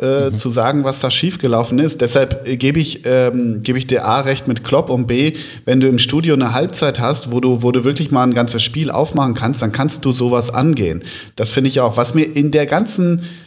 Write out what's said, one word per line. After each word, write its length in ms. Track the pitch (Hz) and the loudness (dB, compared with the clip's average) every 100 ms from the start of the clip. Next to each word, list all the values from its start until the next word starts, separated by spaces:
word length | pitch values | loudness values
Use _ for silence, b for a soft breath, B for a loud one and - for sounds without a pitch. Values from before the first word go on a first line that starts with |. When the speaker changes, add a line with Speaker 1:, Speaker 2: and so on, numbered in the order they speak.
Speaker 1:
äh, 280 | 131 139 139 | -2 0 0
Speaker 2:
Mhm. 60 | 107 | -2
Speaker 1:
zu 140 | 123 | -2
sagen, 320 | 117 117 143 | 0 0 0
was 160 | 135 131 | 0 -2
da 140 | 127 | -2
schiefgelaufen 680 | - 175 - 131 117 117 123 | 0 -2 -2 0 2 2 0
ist. 220 | 156 - | 0 0
Deshalb, 440 | - 139 131 - 117 | 0 2 0 -2 -4
äh, 100 | 131 | -2
gebe 240 | 135 156 | 0 2
ich, 220 | 151 - | -2 -4
ähm, 580 | 120 127 127 123 117 107 | 0 2 2 2 -2 -2
gebe 160 | 113 127 | -2 -2
ich 80 | 127 | 0
dir 180 | 127 | 0
A 160 | 110 123 | 2 0
recht 280 | 135 135 - | 0 -2 -2
mit 160 | 117 | -4
Klopp 260 | - 139 165 | 0 0 2
und 160 | 127 117 | -2 0
B, 280 | 123 151 156 B B | 0 0 -2 B B
wenn 160 | - 127 | 0 2
du 60 | 131 | 4
im 140 | 123 | 2
Studio 340 | 120 147 165 | 2 0 2
eine 180 | 139 123 | 2 2
Halbzeit 440 | 123 175 - 147 123 | 0 -2 0 -2 0
hast, 320 | 123 147 - | -2 -2 -4
wo 80 | 120 | 0
du, 240 | 127 120 | 2 2
wo 80 | 120 | 2
du 140 | 123 | 2
wirklich 260 | 120 139 151 | 0 -2 0
mal 140 | 135 | 2
ein 100 | 127 | 2
ganzes 300 | 120 120 117 | 2 0 -2
Spiel 260 | - 151 151 | -4 -2 -2
aufmachen 440 | 98 147 147 131 | 0 0 0 0
kannst, 280 | 110 113 139 | 0 -2 -2
dann 80 | 113 | -2
kannst 340 | 113 147 - | 0 -2 -2
du 60 | 135 | -2
sowas 380 | 123 123 120 117 | 0 2 0 0
angehen. 520 | 117 151 135 90 82 B B B - | 0 0 2 0 -4 B B B -6
Das 160 | 113 | -2
finde 180 | - 131 | 0 2
ich 80 | 131 | 2
auch. 180 | 120 117 | 2 2
Was 180 | 120 | 0
mir 100 | 156 | 2
in 260 | 156 151 147 | 0 0 2
der 160 | 151 143 | 2 2
ganzen, 560 | 165 226 - 175 175 B B | 0 0 0 0 0 B B